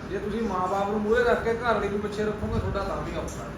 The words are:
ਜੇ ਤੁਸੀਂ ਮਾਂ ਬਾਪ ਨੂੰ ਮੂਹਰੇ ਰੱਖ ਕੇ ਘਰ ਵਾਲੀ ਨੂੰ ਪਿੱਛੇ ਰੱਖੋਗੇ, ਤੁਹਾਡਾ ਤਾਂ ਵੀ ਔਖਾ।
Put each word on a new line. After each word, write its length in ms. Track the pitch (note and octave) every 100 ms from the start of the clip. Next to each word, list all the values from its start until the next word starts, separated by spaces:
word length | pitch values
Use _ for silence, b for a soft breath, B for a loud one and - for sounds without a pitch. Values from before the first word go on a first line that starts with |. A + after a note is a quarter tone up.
| -
ਜੇ 80 | G3
ਤੁਸੀਂ 240 | G#3 A3+
ਮਾਂ 260 | G#3+ F#3 F#3
ਬਾਪ 220 | G3 G3+
ਨੂੰ 100 | G#3+
ਮੂਹਰੇ 240 | G#3 A#3+
ਰੱਖ 200 | A#3 G#3+
ਕੇ 80 | A3+
ਘਰ 220 | A3+ A#3+
ਵਾਲੀ 140 | G#3 G3+
ਨੂੰ 120 | G#3
ਪਿੱਛੇ 240 | G#3 G#3+
ਰੱਖੋਗੇ, 360 | G#3+ G#3 G#3+ A3
ਤੁਹਾਡਾ 200 | G3+ G3+
ਤਾਂ 220 | G3 -
ਵੀ 140 | G3 G#3
ਔਖਾ। 280 | G3+ - D3+